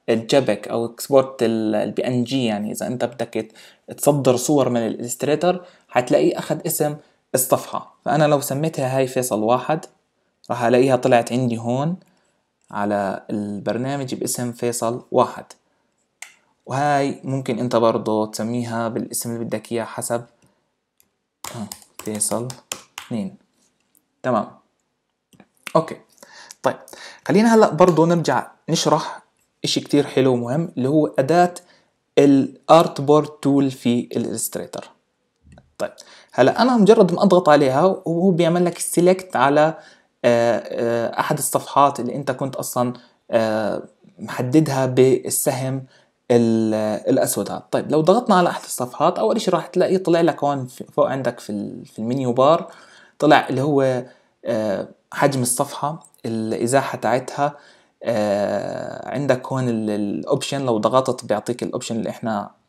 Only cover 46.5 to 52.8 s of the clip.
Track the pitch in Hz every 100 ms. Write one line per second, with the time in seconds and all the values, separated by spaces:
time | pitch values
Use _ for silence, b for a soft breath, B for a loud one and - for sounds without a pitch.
46.5 | 113 110 107 107 107 - 131 131 - 98
47.5 | 82 - 131 - 147 160 214 240 185 175
48.5 | - - - 123 - 156 - 220 226 202
49.5 | 175 - 180 170 185 185 170 170 131 143
50.5 | 143 127 - - - 127 135 127 120 -
51.5 | 107 104 90 - - 113 135 127 120 135
52.5 | 165 170 B